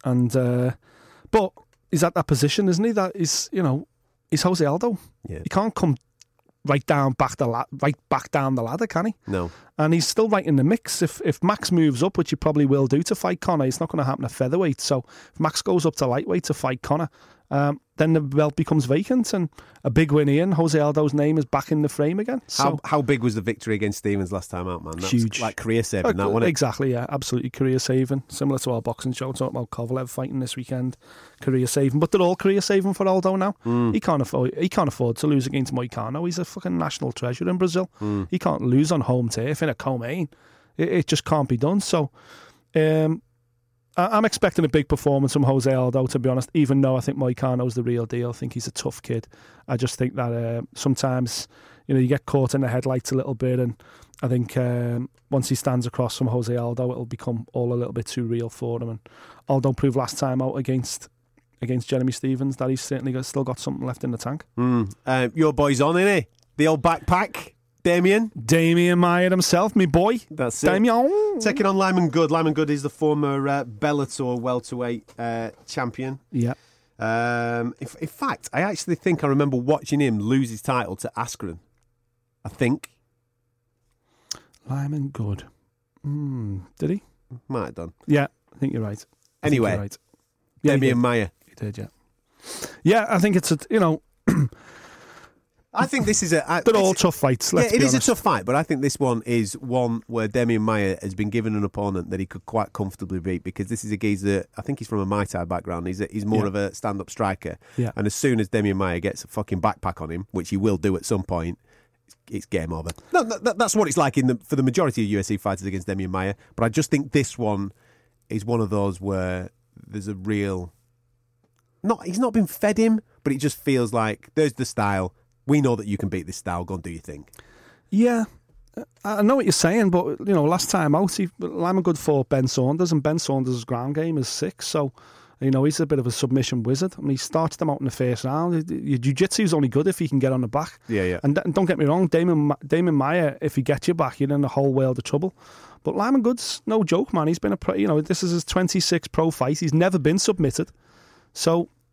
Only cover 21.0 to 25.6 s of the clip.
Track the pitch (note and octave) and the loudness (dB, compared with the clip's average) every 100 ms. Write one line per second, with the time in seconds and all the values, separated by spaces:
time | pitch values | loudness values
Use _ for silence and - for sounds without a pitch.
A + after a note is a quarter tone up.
21 | D3+ C#3+ D3 D#3+ C3+ C3+ - D#3 D3 - | 2 2 2 2 0 -2 0 0 0 0
22 | D3 F#3 G#3+ B3+ - - C#3+ C#3 - D3+ | -2 0 -4 -6 -6 0 0 0 -2 0
23 | B2+ C3+ A#2+ G#2+ G2 G#2+ - G#2 G#2 G2 | 2 0 0 -2 -4 -4 -2 -2 -2 -2
24 | G#2 G2+ F2+ F#2+ - F2+ F2+ F2 D#2 E2 | -2 0 -2 -4 -6 -8 -6 -6 -8 -6
25 | F#2+ A#2+ A2+ - A2 - | 0 2 2 0 -4 -4